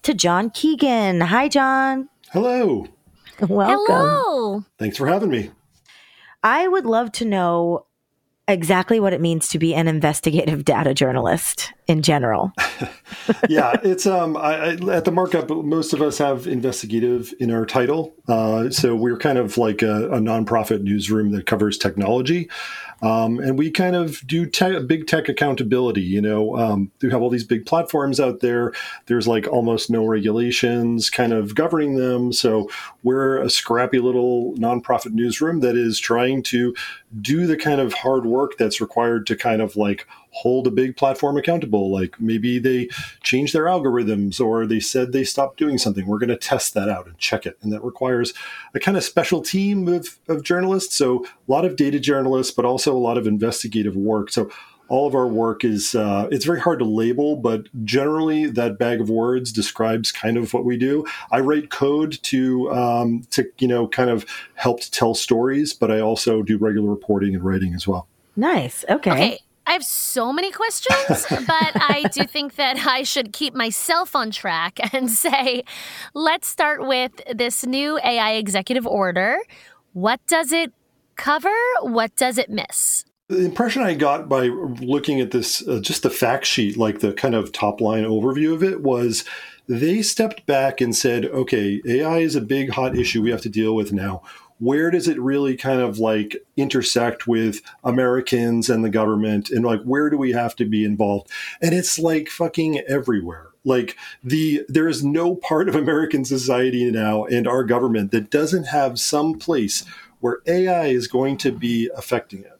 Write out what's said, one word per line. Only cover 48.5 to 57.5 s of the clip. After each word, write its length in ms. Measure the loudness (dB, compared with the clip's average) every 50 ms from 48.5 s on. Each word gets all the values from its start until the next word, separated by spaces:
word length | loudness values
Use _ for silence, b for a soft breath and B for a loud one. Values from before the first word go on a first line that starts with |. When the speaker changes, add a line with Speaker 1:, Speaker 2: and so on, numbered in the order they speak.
| B B B B B
Speaker 2:
a 60 | -2
kind 160 | 0 0 0
of 80 | 0 -2
special 380 | 0 0 0 2 2 0 -2 -2
team 460 | -2 -2 0 0 0 0 0 0 0
of, 300 | 0 0 -2 -8 -16 _ _ -4
of 140 | -4 -4 0
journalists. 540 | 0 0 0 2 0 0 0 -2 -4 0
So 280 | 0 2 2 2 0 -2
a 280 | -6 -14 _ _ 0 2
lot 120 | 2 2
of 120 | 0 0
data 220 | 0 0 0 0 -2
journalists, 520 | 0 0 0 2 2 2 2 0 0 -2 -2
but 120 | 0 0
also 300 | 0 0 2 0 0 2
a 40 | 2
lot 200 | 2 2 0 0
of 80 | 0
investigative 720 | 0 0 2 0 -2 -2 -4 -6 -4 -2 0 -2 0 -2
work. 340 | -2 -2 0 0 0 -2 -2
So 200 | -2 -2 -2 -2 B B B B B B _ _
all 180 | 0 0 0
of 80 | 2 2
our 120 | 2 0
work 380 | 2 2 0 0 0 0 0 0
is, 300 | 0 0 0 -2 -2 -2
uh, 340 | 0 0 2 0 0 0 -2
it's 140 | -2 -2 0
very 160 | -2 -2 0
hard 180 | 2 0 2 2
to 60 | 0
label, 520 | 0 0 0 0 0 0 0 0 0 0
but 320 | 0 0 0